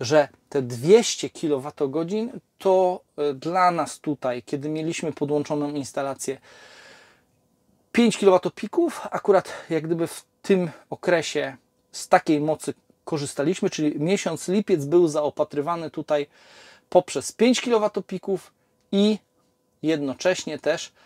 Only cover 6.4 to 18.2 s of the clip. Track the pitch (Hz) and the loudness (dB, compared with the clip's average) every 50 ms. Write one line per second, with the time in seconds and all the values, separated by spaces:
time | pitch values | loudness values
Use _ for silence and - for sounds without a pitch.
6.4 | _ - - - - - - - - - - - - _ _ _ _ _ _ _ | _ -20 -20 -20 -20 -20 -20 -20 -20 -20 -20 -20 -20 _ _ _ _ _ _ _
7.4 | _ _ _ _ _ _ _ _ _ _ _ - 240 226 - - 202 196 185 180 | _ _ _ _ _ _ _ _ _ _ _ 4 4 4 4 4 4 6 6 6
8.4 | - 175 - - - 208 - 359 339 311 - - - 208 - - - - 196 185 | 2 0 -6 -6 -12 -4 -2 0 0 0 -2 -6 -12 -8 -8 -4 2 4 4 4
9.4 | - - - - - - 165 156 151 160 170 165 170 156 - - - _ _ _ | 2 0 -10 -16 -8 -4 -4 -4 -2 -2 -2 -2 -2 -6 -6 -12 -18 _ _ _
10.4 | _ - 202 185 180 160 - - _ _ - - - - 175 165 151 - - 151 | _ 0 2 2 2 -4 -8 -12 _ _ -16 -6 -2 0 0 0 0 -2 -4 -4
11.4 | 139 135 135 123 _ _ _ _ _ _ _ - - - 202 180 - - 156 147 | -4 -6 -8 -14 _ _ _ _ _ _ _ -16 0 4 4 4 4 4 0 0
12.4 | 147 156 156 - - - 127 - _ _ _ _ _ - 165 147 143 139 - - | 2 -2 -2 -4 -4 -8 -10 -10 _ _ _ _ _ -6 -6 -4 -4 -6 -4 -2
13.4 | 139 156 190 - - 185 - - 156 151 - 147 147 170 196 196 - 185 165 - | -2 -2 0 0 -2 -2 -2 0 -2 -2 0 0 0 0 0 0 -2 -4 -6 -6
14.4 | - - 180 214 208 - 196 156 139 143 156 175 175 160 147 156 147 143 - - | -4 -2 -2 0 2 2 0 0 0 2 4 4 4 4 2 0 -2 -2 -2 -2
15.4 | 151 - - 147 139 160 170 170 165 147 - 160 147 - 151 147 143 - _ _ | -4 -2 -2 -4 -4 -2 -4 -4 -6 -8 -8 -10 -4 -2 -2 -2 -2 -4 _ _
16.4 | _ _ - - - - - - _ _ - 180 - - - 139 123 - - - | _ _ -20 -20 -20 -20 -20 -20 _ _ 2 2 2 2 -4 -6 -6 -6 0 2
17.4 | 214 240 254 - - 247 240 220 214 208 - 208 185 - 190 180 | 4 4 4 2 0 0 0 2 0 0 -2 -4 -8 -8 -10 -10